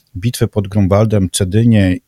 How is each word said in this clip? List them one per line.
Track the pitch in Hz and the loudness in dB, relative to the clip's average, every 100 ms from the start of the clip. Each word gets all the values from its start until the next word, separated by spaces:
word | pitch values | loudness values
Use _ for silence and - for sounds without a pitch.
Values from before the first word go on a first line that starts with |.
| _ 90 | _ -8
bitwy | 113 - 110 | -6 -4 -4
pod | 107 98 | -4 -4
Grunwaldem, | 107 92 98 110 107 92 | 0 2 2 2 0 -2
Cedynie | - 92 110 117 110 92 90 | -2 -2 2 4 4 2 0